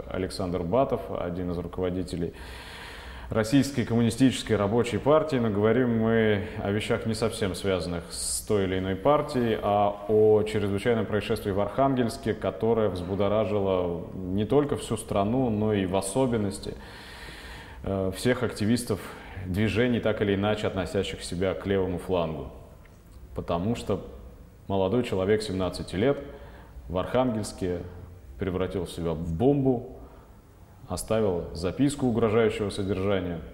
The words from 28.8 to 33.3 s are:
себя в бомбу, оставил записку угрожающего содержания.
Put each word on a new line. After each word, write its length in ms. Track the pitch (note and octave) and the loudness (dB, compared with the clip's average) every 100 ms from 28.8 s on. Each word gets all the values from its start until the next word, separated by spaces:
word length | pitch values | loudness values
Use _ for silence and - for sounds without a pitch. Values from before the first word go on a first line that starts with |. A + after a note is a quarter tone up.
| E2 | -4
себя 280 | - E2 | -4 -2
в 200 | D#2 E2 | -2 -2
бомбу, 640 | D#2+ C3 C#3+ C3 A#2 - - - - - - - - - - - | 2 4 4 2 0 -4 -16 -18 -20 -20 -20 -20 -20 -20 -16 -8
оставил 560 | F2+ - A2 G#2 F2 E2 | -6 0 2 2 0 -4
записку 540 | E2 F2+ E2+ C#3 C#3+ B2+ | -4 -2 2 0 2 0
угрожающего 640 | A2+ A2+ A2+ A2 - G2+ | 2 4 4 4 2 -4
содержания. 680 | G#2 F#2+ F#2+ G2+ F#2+ F2+ | -2 -2 0 2 0 0